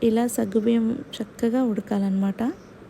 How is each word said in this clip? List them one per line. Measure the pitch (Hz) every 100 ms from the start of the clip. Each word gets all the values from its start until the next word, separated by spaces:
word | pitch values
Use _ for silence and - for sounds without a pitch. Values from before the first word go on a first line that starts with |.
ఇలా | 233 220 240
సగ్గుబియ్యం | - 214 214 214 233 226 - - -
చక్కగా | 214 - 233 247
ఉడకాలన్నమాట. | 247 202 - 202 196 190 196 190 233 370 - -